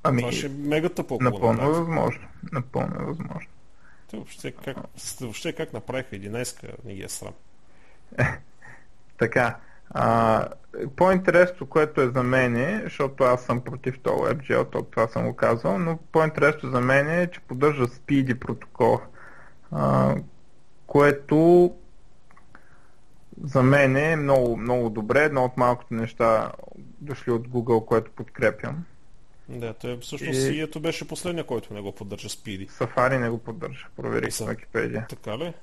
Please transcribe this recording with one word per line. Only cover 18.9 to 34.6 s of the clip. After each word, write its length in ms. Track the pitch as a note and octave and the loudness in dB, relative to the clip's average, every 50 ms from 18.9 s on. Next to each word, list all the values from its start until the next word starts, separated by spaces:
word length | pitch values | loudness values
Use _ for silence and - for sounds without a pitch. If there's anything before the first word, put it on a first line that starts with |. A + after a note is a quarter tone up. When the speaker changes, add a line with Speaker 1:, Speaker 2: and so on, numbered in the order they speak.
| A#2 A#2+ - - - - - - - - - - - - - - | 4 2 0 -10 -16 -18 -18 -18 -18 -18 -18 -18 -20 -20 -14 -8
Speaker 1:
а, 440 | D#3 D3+ - C2+ - - - - C3+ C#3 - - - - - - - - - - - - - | -4 0 2 4 4 4 4 4 2 -2 -4 -10 -16 -18 -18 -18 -20 -20 -20 -20 -20 -20 -16
което 840 | - - C#3+ C#3+ C#3+ C#3+ C#3+ - - D3+ D#3 E3 E3+ F3 F3 F3 F3+ - - - - - - - - - - - - - - - - - - - - - - - - - - - - - - - - - - - | 2 6 6 6 6 6 2 0 2 4 6 8 8 10 8 8 6 2 -6 -18 -20 -20 -20 -18 -18 -18 -18 -18 -20 -20 -20 -18 -18 -20 -20 -20 -20 -20 -20 -20 -20 -20 -20 -20 -20 -20 -20 -18 -18 -14 -12 -12
за 200 | C#3+ C3 C3+ B2+ | 0 2 4 6
мен 320 | C3 C#3 C#3+ C#3 C3 C3 | 6 6 6 6 4 4
е 200 | C3+ D3+ D#3+ E3 | 2 2 2 2
много, 420 | D#3 C#3+ C#3 C#3 C3 B2 A#2+ A#2 | 0 4 4 4 6 6 2 0
много 320 | G2+ A2+ A#2+ B2 B2 A#2+ A2+ | -2 0 0 0 0 0 -2
добре, 340 | G#2 A#2 G#2 A2 B2 C#3 D3+ | -2 -4 -2 2 4 4 4
едно 220 | D#3 C#3 C3 B2+ | 4 4 2 0
от 120 | B2 - | 0 2
малкото 360 | B2+ B2 B2 B2 - - - A#2+ | 2 4 4 2 0 -4 -8 -6
неща 580 | A2+ A2+ A2 - - B2 A2+ A2+ A2 - - - - - - - - - - - - | -6 -6 -6 -2 2 4 4 4 4 2 -2 -8 -14 -16 -16 -16 -16 -16 -16 -16 -14
дошли 300 | D#3 - B2+ - - B2+ | -10 -10 -10 -8 -2 -2
от 160 | A#2 A2+ A#2+ | -2 -2 -2
Google, 380 | B2 B2+ B2 A2+ B2 A#2 A2+ A2 | -4 -4 -4 2 2 2 2 4
което 260 | - A#2+ A2 A2 - | 2 0 0 0 -2
подкрепям. 720 | - - A#2 - - - A#2 G#2+ - - - B2 C3+ D#3+ E3+ - - - - - - - - - - - - - | -12 -12 -14 -12 -4 0 0 0 0 0 -8 -8 -8 -8 -10 -12 -16 -20 -18 -18 -18 -18 -18 -20 -20 -18 -16 -14
Speaker 2:
Да, 240 | B2+ B2 A#2 A2+ A2 | -10 -8 -8 -8 -10
той 260 | - - B2 B2 B2 | -8 -8 -8 -8 -8
всъщност 400 | B2 - D3+ C#3 C#3 C3+ C3 C3 | -10 -12 -10 -8 -4 -2 0 0
Speaker 1:
И 80 | C3 | 0
Speaker 2:
и... 140 | C3+ C#3+ D3+ | 0 0 -2
ето 180 | D#3 D3+ - D#3+ | -4 -6 -6 -4
беше 280 | D3+ E3 D#3+ - E3 | -4 -4 -4 -4 -8
последния, 360 | - D#3+ - - F3+ E3+ E3 C#3+ | -10 -10 -8 -6 -6 -4 -4 -4
който 280 | - C3 A2+ - - G#2 | -4 -6 -6 -6 -8 -12
не 80 | G#2 | -10
го 100 | G2+ G2 | -8 -10
поддържа, 380 | F#2+ - G#2+ G2 G2+ F#2 - G#2 | -10 -10 -10 -10 -10 -10 -10 -12
Speedy. 400 | - - - A2 G2 F#2+ G2 - | -12 -10 -10 -10 -10 -10 -10 -12
Speaker 1:
Safari 480 | - - B2+ A#2 - - B2 C3 C3+ | -6 -6 -6 -2 2 2 2 2 2
не 120 | C3 A#2+ A#2 | 0 -2 -2
го 80 | A#2 | -4
поддържа, 500 | A2+ - A#2 A2+ A2+ A2+ C3 C3 - - - - | -6 -8 -12 -12 -10 -10 -12 -12 -14 -16 -16 -14
проверих 340 | - B2 A#2 A#2 A#2 A2+ A2+ | -10 -8 -4 -2 -2 -2 -4
Speaker 2:
Са- 160 | - - A2+ | -6 -6 -6
Speaker 1:
в 40 | G#2+ | -6
Wikipedia. 600 | A2+ A2+ | -8 -8